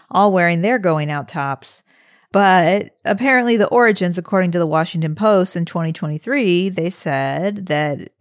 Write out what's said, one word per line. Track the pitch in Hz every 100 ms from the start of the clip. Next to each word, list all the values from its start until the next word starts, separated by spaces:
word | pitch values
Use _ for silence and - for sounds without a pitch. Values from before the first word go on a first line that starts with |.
| _
all | 175 202
wearing | 190 170 170
their | 190 247
going | 185 156 147
out | 147 -
tops. | 165 139 135 - - _ _ _ _ _
But | 196 196 185 165 202 - _ -
apparently | 196 262 254 240 233
the | 202
origins, | 240 240 214 175 180
according | 170 196 180
to | 175
the | 165
Washington | 156 165 170 160
Post | 156 214 202 185 175
in | 170
twenty | 175 165
twenty-three, | 165 156 151 - 277 214 175 190
they | 185 170
said | - - 135 135 143 190 208 185
that | 151 151 143 85 _